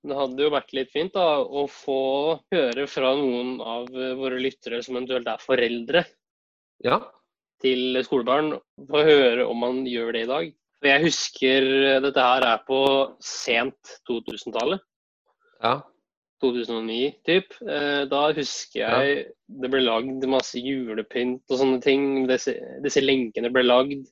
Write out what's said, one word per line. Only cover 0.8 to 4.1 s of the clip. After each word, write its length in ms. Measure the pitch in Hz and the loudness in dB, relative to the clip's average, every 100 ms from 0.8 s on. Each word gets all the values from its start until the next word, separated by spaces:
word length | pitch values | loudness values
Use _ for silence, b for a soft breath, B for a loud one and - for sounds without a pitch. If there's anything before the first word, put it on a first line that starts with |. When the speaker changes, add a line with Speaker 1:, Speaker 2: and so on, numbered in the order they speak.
| 131 | -6
Speaker 1:
fint 180 | 147 180 | -4 -4
da, 140 | 196 170 147 | 0 2 2
å 220 | 127 139 143 | 0 -2 -6
få 300 | - - 135 135 139 147 160 _ | -6 -4 -2 0 0 0 -2 _
høre 320 | 180 135 120 139 | 0 0 -2 -6
fra 220 | - 131 135 | 0 0 2
noen 400 | 139 120 127 127 | 0 -2 -4 -8
av, 280 | 117 117 123 | -8 -8 -10
eh, 240 | 127 131 | -8 -8